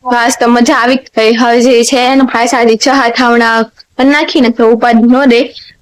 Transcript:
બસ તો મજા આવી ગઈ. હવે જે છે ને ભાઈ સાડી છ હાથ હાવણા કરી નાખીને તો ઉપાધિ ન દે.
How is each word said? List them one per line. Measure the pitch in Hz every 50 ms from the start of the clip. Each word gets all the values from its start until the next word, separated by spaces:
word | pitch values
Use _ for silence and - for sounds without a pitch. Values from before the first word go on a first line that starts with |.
| _
બસ | 254 247 240 233 240 254 -
તો | 247 240
મજા | 240 240 240 240 302
આવી | 254 233 247 269
ગઈ. | 254 - - _ - 220 220 233
હવે | 226 254 240 233 247
જે | 233 262 254 233 233
છે | - 269 262 247 247 269
ને | 269 269
ભાઈ | 240 - - 247 247
સાડી | - 254 240 226 226 220
છ | - 269
હાથ | 262 277 247 233 233 -
હાવણા | 262 240 233 233 233 226 226 226 220
કરી | 226 _ _ - _ _ - 262 269
નાખીને | 285 294 320 302 - 320 254 226
તો | 226 - 240 220
ઉપાધિ | 240 226 240 240 233 226 220
ન | 233 247 262 285
દે. | 269 233 240 233 247 - - - - - _